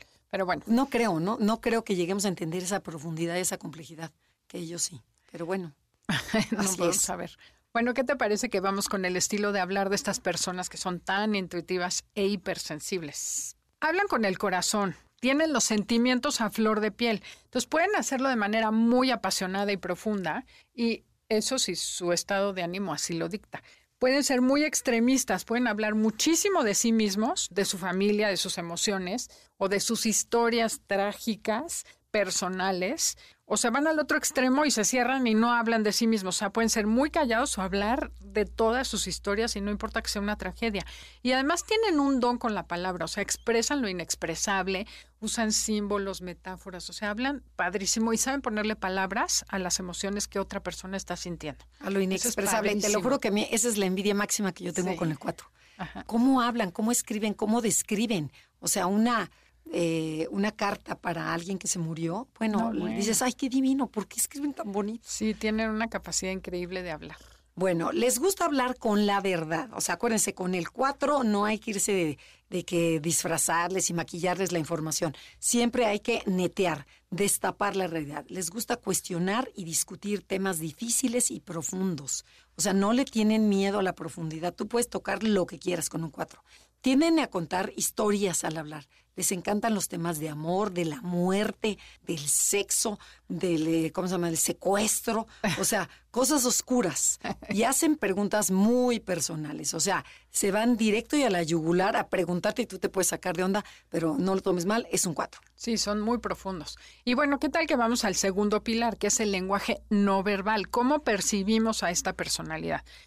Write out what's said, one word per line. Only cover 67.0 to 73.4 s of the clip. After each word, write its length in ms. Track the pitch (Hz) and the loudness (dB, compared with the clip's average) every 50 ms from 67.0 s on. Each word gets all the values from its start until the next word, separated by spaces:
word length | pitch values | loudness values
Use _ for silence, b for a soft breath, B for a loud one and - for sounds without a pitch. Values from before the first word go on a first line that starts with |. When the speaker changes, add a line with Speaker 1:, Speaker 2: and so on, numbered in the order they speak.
| 165 151 - - - - - - _ _ _ 170 | -10 -14 -16 -18 -20 -20 -20 -20 _ _ _ 0
Speaker 2:
Bueno, 320 | 185 190 175 165 165 - | 2 2 2 2 0 0
les 300 | - - 220 202 202 240 | 0 2 2 2 2 2
gusta 240 | 302 392 381 - 349 | 2 0 2 2 0
hablar 320 | 320 294 262 247 254 254 - | 2 2 2 2 0 -2 -2
con 260 | - 226 202 208 208 | 0 2 4 4 4
la 160 | 202 202 196 | 4 2 2
verdad. 480 | 190 196 185 165 160 156 165 160 - 214 - | 2 2 0 0 0 -2 -2 -2 -2 -4 -6
O 60 | - | -6
sea, 160 | - - 175 | -4 -4 -2
acuérdense, 360 | - - 240 226 202 - 208 | 0 0 0 2 2 0 0
con 220 | - - 185 185 185 | -2 -4 -2 -2 -2
el 160 | 180 165 - | -2 -2 -4
cuatro 540 | - - 262 277 269 - 285 269 294 277 247 | -2 0 0 0 0 0 0 2 2 4 4
no 200 | 214 208 202 208 | 4 4 4 2
hay 140 | 214 220 214 | 2 0 -2
que 140 | - 233 | -4 -4
irse 180 | 202 196 - - | -4 -2 0 2
de, 260 | 202 185 170 151 139 B B B B B B _ | 2 2 2 0 -2 B B B B B B _
de 140 | - 180 165 | -6 -6 -4
que 360 | - 175 170 170 165 160 160 | 0 0 2 2 2 2 2
disfrazarles 880 | 147 170 165 - - 170 165 147 | 0 0 0 0 0 0 0 0